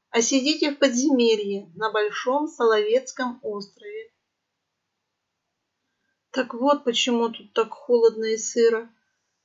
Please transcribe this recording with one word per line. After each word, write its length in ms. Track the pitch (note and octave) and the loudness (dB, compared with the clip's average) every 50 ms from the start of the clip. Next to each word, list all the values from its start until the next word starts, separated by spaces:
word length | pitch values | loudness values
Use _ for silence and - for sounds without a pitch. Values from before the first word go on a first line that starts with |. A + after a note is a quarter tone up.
| _ _ | _ _
а 120 | - A#3 | -2 0
сидите 500 | A#3 - C#4 C4 B3+ D4+ D#4 - D#4+ C#4+ | 0 2 0 0 0 0 0 0 -2 -2
в 80 | C#4+ - | 2 2
подземелье 920 | C#4+ C4 A#3+ B3 C#4 D#4 C4+ A#3+ A#3 A3+ A3 G#3 G3+ G3+ G3 G3+ G#3+ E3 E3 | 2 2 2 0 0 2 2 4 4 4 2 2 0 -4 -6 -6 -8 -12 -8
на 160 | G3+ A3 G#3+ | -6 -6 -2
Большом 560 | G#3 G#3+ G#3 G#3 G#3+ - - B3+ C4+ D4 D4+ | 0 0 -2 -2 -4 -4 -4 -2 0 0 -2
Соловецком 920 | D#4 - - A#3+ A3+ A3 G#3+ G#3 G#3+ A#3 C4 B3+ - - - B3+ B3 A#3 - - | -4 -2 0 2 2 4 2 2 2 0 0 0 -4 -8 -6 -6 -6 -6 -8 -8
острове». 680 | A3 G3+ G3+ G3 - _ _ G#3 G#3 G#3+ A3 A3+ _ _ _ _ _ _ _ _ _ _ _ _ _ _ _ _ _ _ _ _ _ _ _ _ _ _ _ _ _ _ _ _ _ _ _ _ _ _ _ _ _ _ _ _ _ | -8 -8 -8 -10 -12 _ _ -20 -16 -16 -16 -16 _ _ _ _ _ _ _ _ _ _ _ _ _ _ _ _ _ _ _ _ _ _ _ _ _ _ _ _ _ _ _ _ _ _ _ _ _ _ _ _ _ _ _ _ _
«Так 220 | - C4 B3 - B3 | -6 -6 -6 -6 -6
вот 300 | A3+ C4 C#4+ C#4+ C#4+ - | -2 2 2 2 2 0
почему 460 | A#3+ A#3 - - B3+ A#3+ A#3 A#3 A3+ | -2 -2 -2 -2 0 0 0 -2 -4
тут 240 | A3+ - - _ - | -6 -10 -20 _ -2
так 180 | A3+ A3 A3 | -2 -2 -2
холодно 540 | - - - - A#3+ A#3 A3+ A3+ G#3+ A3 A3 | -6 -16 0 2 2 4 4 4 2 0 -4
и 120 | A3 A3 | -4 -4
сыро», 520 | A3 - - - A#3+ A3+ A#3 A3+ A3 A#3 - _ _ _ _ _ _ _ _ _ _ | -4 -6 -4 0 2 2 4 2 0 -6 -10 _ _ _ _ _ _ _ _ _ _